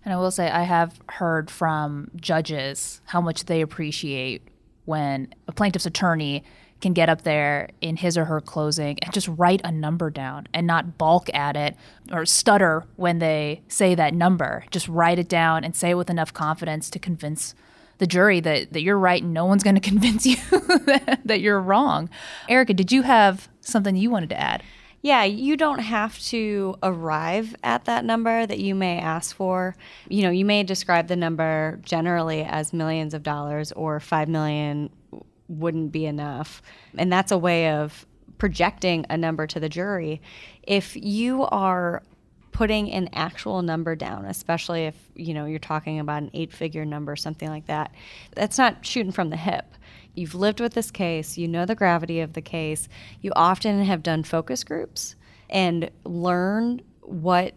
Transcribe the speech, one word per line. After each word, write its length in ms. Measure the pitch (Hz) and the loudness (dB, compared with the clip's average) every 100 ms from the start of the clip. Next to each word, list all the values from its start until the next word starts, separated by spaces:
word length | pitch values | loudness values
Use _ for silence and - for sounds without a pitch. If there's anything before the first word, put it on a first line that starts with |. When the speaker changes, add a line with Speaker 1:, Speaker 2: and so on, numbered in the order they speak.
Speaker 1:
And 100 | 208 | -4
I 40 | 185 | 0
will 120 | 185 | 0
say, 180 | 185 170 | 0 0
I 140 | 170 | 2
have 380 | 175 170 165 - - | 2 2 2 -4 -18
heard 400 | - 170 160 156 | -4 0 0 -2
from 640 | - 165 156 147 147 - 170 | -2 0 0 -2 -6 -10 -10
judges 880 | 160 160 160 151 135 - - - - | -2 0 0 -4 -6 -6 -10 -12 -4
how 140 | 175 | 0
much 260 | 170 165 - | 0 -4 -2
they 160 | 165 | 0
appreciate 800 | 156 - 151 147 151 135 131 113 - _ _ _ - | 0 -4 -6 -4 -6 -4 -6 -8 -12 _ _ _ -6
when 480 | 156 143 135 135 - - | -2 -2 -4 -6 -12 -14
a 40 | |
plaintiff's 360 | - 202 175 175 | 0 2 2 -4
attorney 560 | - 185 160 147 143 - - - _ | 0 2 2 0 -4 -8 -20 -20 _
can 120 | 185 | 0
get 160 | 175 165 | 4 4
up 140 | 160 | 4
there 460 | 165 151 147 143 - _ | 2 2 2 0 -4 _
in 160 | 165 160 | -6 -2
his 180 | 175 170 | 0 0
or 100 | 160 | 0
her 140 | 156 | -2
closing 600 | 151 156 151 147 147 143 | -4 -4 -2 -2 -4 -4
and 120 | 175 | -4
just 160 | 202 185 | -4 -4
write 340 | 160 175 190 | 2 4 4
a 80 | 175 | 0
number 400 | 160 151 165 160 | -4 -2 -2 -4
down 360 | 151 135 139 - | -4 -8 -8 -8
and 140 | 165 170 | -2 2
not 320 | 165 170 - | 0 -2 0
balk 340 | 160 175 - | 4 4 4
at 220 | - 143 147 | -2 -2 0
it 200 | 147 - - - - | -4 -6 -20 -20 -8
or 160 | 170 160 | -4 2
stutter 580 | - - 202 180 160 - - | 4 6 6 6 4 -4 -2
when 220 | 180 170 | 0 2
they 460 | 160 156 147 160 _ | 2 0 -2 -6 _
say 280 | - 190 170 | 2 4 6
that 180 | 151 | 4
number. 520 | 170 175 180 117 - - | 4 4 4 0 -4 -6
Just 180 | 180 170 | -6 -2
write 300 | 165 170 175 | 4 4 4
it 100 | 170 | 2
down 360 | 170 165 160 | 2 4 2
and 120 | 160 - | -2 -2
say 140 | 175 | 0
it 40 | 180 | 0
with 160 | 175 | 0
enough 200 | 170 156 | -2 -2
confidence 600 | - 156 160 160 156 - | -2 -4 -2 -4 -6 -6
to 80 | 180 | -8
convince 560 | - 165 147 156 - - _ _ - _ | -6 -4 -4 -6 -8 -12 _ _ -20 _
the 80 | 190 | 0
jury 340 | 175 208 180 | 6 6 6
that, 300 | 160 147 71 | 2 0 -2
that 80 | 160 | -2
you're 180 | 170 202 | 2 4
right 240 | 185 180 | 4 4
and 100 | 170 | 0
no 120 | 160 180 | 0 4
one's 180 | 202 | 4
gonna 160 | 202 196 | 6 4
<laughs> 0 | |
convince 480 | 196 202 233 220 254 | 4 4 4 4 2
you 80 | 247 - | 2 2
that, 680 | 359 - 359 - 277 277 254 208 | 2 4 4 6 2 2 -2 0
that 160 | 214 | 2
you're 180 | 208 202 | 2 2
wrong. 480 | 185 202 285 147 165 - - - - | 4 4 4 0 -4 -12 -16 -16 2
Erica, 280 | 247 254 185 | 4 4 4
did 160 | 185 | 4
you 100 | 262 | 4
have 480 | 254 233 202 190 - _ | 6 8 8 4 -10 _
something 340 | - 220 202 185 | -2 0 2 2
you 160 | 220 | 2
wanted 180 | 220 160 | 0 -2
to 100 | - | -2
add? 220 | 67 55 - - - _ 285 | -2 -4 -8 -20 -20 _ 4
Speaker 2:
Yeah, 180 | 262 | 4
you 320 | 202 208 262 302 | 4 2 0 2
don't 220 | 311 254 | 2 0
have 400 | 220 226 220 - - | -2 -2 -2 -6 -6
to 500 | 233 214 202 190 - | -2 -2 -2 -2 -2
arrive 720 | 190 170 165 156 165 196 220 226 | -2 -2 -2 -2 0 -2 -4 -6
at 220 | 240 233 - | -2 -2 0
that 180 | 233 233 | -2 0
number 420 | 226 226 226 226 | 0 2 0 -2
that 100 | 208 | -2
you 160 | 196 | -2
may 240 | 190 185 175 | 0 -2 -2
ask 380 | 160 160 - - | -4 -4 -8 -6
for. 400 | 185 185 185 185 - - - | -2 -2 -4 -8 -20 -20 -4
You 140 | 196 | 0
know, 80 | 190 | 2
you 140 | 180 196 | 2 4
may 180 | 208 | 2
describe 460 | 190 190 - 170 170 | 0 -4 2 0 2
the 60 | 180 | 0
number 640 | 165 160 160 156 156 175 - | 0 0 0 0 -2 -6 -4
generally 560 | 165 170 175 160 156 | -2 0 0 0 -4
as 320 | 156 151 156 | -4 -4 -4
millions 400 | 170 160 160 156 | -4 -2 -2 -4
of 80 | 151 | -6
dollars 500 | 147 147 147 147 151 | -6 -6 -4 -6 -6
or 260 | - 156 151 | -6 -4 -4
five 280 | - 160 151 | -2 -2 0
million 600 | 160 151 151 147 147 147 _ _ - - _ - | 0 0 -2 -2 -4 -6 _ _ -20 -20 _ -14
wouldn't 440 | 156 170 160 156 | -6 -4 -2 -4
be 160 | 156 156 | -4 -4
enough. 560 | 147 147 131 151 - - - - - | -4 -8 -8 -12 -14 -20 -20 -14 -2
And 160 | 180 | 2
that's 180 | 180 190 | 2 2
a 60 | 190 | 2
way 320 | 175 170 160 | 2 2 2
of 380 | 151 151 - - _ - - | 0 -2 -8 -20 _ -20 -4
projecting 680 | 208 - 175 - 185 165 - | -2 2 0 0 -2 0 -2
a 80 | 165 | -2
number 300 | 165 160 156 | -2 -2 -4
to 140 | 165 | -4
the 100 | 156 | -6
jury. 540 | 156 196 190 160 151 - - - - | -4 -4 -4 -4 -8 -12 -20 -20 -18
If 320 | - 196 190 - | -2 -2 -2 -8
you 480 | 208 208 240 262 | -4 -2 0 0
are 580 | - 196 190 180 175 170 _ _ _ _ _ | 0 2 0 0 -2 -4 _ _ _ _ _
putting 400 | - 214 214 208 | -2 0 0 -2
an 180 | - 175 | -4 -4
actual 480 | - 165 - 214 185 | -4 -6 -6 -4 -2
number 340 | 170 160 165 160 | -2 -2 -4 -6
down, 300 | - 98 196 | -6 -8 -8
especially 600 | 185 - 170 - 170 156 | -8 -4 -4 -2 -4 -4
if, 100 | - _ | -8 _
you 220 | - 165 151 | -12 -8 -6
know, 100 | 147 | -6
you're 140 | 156 | -8
talking 400 | - 156 156 156 | -6 -6 -4 -6
about 240 | 151 151 | -4 -6
an 80 | 147 | -6
eight-figure 520 | - 160 - 165 156 151 | -8 -8 -6 -8 -6 -6
number, 300 | 147 147 147 | -6 -8 -8
something 340 | 156 156 156 | -8 -8 -10
like 180 | 156 156 | -10 -6
that, 240 | 156 151 - - - - | -6 -6 -10 -20 -20 -14
that's 240 | - 214 - | -6 -2 2
not 260 | 247 226 | 2 2
shooting 280 | - 254 190 | -6 -4 -4
from 180 | 190 165 | -4 -4
the 80 | 160 | -4
hip. 380 | 170 - - - - - - - | -4 -4 -8 -20 -20 -20 -16 -10
You've 200 | 160 175 | -10 0
lived 260 | 202 208 | 0 0
with 120 | 233 | -4
this 180 | 233 226 | -2 -6
case, 460 | - 175 160 160 - | -4 -4 -2 -6 -6
you 100 | 165 | -4
know 180 | 170 180 | -2 -2
the 100 | 220 | 2
gravity 460 | 190 170 170 165 | 2 2 0 -4
of 100 | 160 | -4
the 100 | 160 | -8
case. 460 | - 165 156 156 - - - - | -8 -6 -6 -6 -8 -14 -20 -10
You 140 | 196 - | -2 4
often 480 | 170 185 220 202 | 4 4 0 2
have 180 | 196 175 | 2 0
done 220 | 165 160 | 0 -2
focus 400 | 156 165 160 254 | 0 -4 -2 -8
groups 520 | - - - - - - - - - | -6 -8 -8 -10 -12 -14 -20 -20 -4
and 400 | 190 180 170 165 - - | 0 0 0 -4 -8 -8
learn 760 | 170 180 180 185 214 233 247 - _ | -2 0 2 0 0 -2 -4 -10 _
what 520 | - 175 170 180 185 | -12 -4 2 2 2